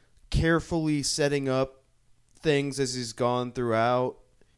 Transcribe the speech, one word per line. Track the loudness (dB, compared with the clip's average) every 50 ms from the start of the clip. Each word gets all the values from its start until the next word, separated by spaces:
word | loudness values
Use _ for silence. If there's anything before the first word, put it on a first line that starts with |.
| _ _ _ _ -10 -4
carefully | -2 0 2 4 2 2 0 -2 -2 -2 0 0 0 0 -2
setting | -2 -2 0 0 0 0 0 0 0
up | 0 0 -2 -2 -6 -10 _ _ _ _ _ _ _ _ _ _ _ _
things | 0 2 2 2 2 0 -2 -2
as | -4 -4 -4
he's | -6 -8 -8 -4
gone | -2 0 0 0 0 -2 -4 -4
throughout, | -4 -2 0 2 2 2 2 2 2 0 -2 -4 -8 -16 _ _ _ -20 _ _